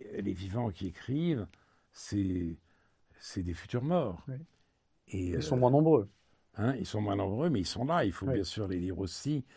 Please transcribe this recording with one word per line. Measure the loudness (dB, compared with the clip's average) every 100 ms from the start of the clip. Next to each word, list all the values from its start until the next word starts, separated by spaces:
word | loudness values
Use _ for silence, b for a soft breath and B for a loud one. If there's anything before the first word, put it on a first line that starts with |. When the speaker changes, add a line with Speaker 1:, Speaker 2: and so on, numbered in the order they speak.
| -6 -6
Speaker 1:
les | -4
vivants | -4 -4 -2 -2
qui | -4 -8
écrivent | -8 -4 -2 0 0 -4 b b b b -16
c'est, | -4 0 2 0 -2 -6 _ _ _ _ _ -20
c'est | -8 -4
des | -4
futurs | -4 -4 -4
morts. | 0 0 0 -4 -8
Speaker 2:
Oui. | -10 -12 _ _ _ _ _ -8
Speaker 1:
Et, | -4 -2
Speaker 2:
Ils | -2
sont | 0 4
Speaker 1:
euh, |
Speaker 2:
moins | 6
nombreux. | 6 8 6 4 _ _ _ _ 0
Speaker 1:
hein, | 0 0
ils | -2
sont | -2
moins | 0 0
nombreux, | 0 0 2
mais | 2
ils | 0
sont | -2
là, | 0 2 2
il |
faut | 0 0
Speaker 2:
Oui. | 0
Speaker 1:
bien | 0
sûr | -4 -2
les | -2
lire | -2 -2
aussi. | -4 -4 -2 -2 b